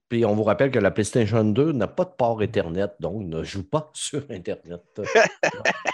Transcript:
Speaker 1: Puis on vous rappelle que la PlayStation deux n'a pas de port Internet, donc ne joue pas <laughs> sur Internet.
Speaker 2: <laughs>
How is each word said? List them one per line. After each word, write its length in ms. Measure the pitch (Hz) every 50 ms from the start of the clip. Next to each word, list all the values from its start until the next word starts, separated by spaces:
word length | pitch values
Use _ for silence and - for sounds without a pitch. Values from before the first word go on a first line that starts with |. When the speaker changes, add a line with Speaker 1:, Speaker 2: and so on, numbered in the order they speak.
| _ -
Speaker 1:
Puis 140 | 123 117 117
on 100 | 104 104
vous 80 | 107
rappelle 300 | 107 107 104 - 135 139
que 60 | 123 113
la 100 | 98 95
PlayStation 540 | - - 104 - - 127 110 98 113 113 107
deux 260 | 107 101 123 147 165
n'a 160 | 147 120 98
pas 180 | - - - 180
de 60 | 180
port 300 | - - 123 117 117 107
Internet, 520 | 104 95 107 104 87 82 82 92 101 - - -
donc 240 | 82 78 95 110
ne 220 | 98 82 78 80 78
joue 180 | 78 - 98
pas 280 | 87 - - 156 156 -
<laughs> 40 | -
sur 300 | - - - 143 135 131 -
Internet. 540 | 113 92 85 104 92 - - 82 87 85 _ _ -
Speaker 2:
<laughs> 0 | - - - 185 - - - - - - 151 - - - 123 - - - -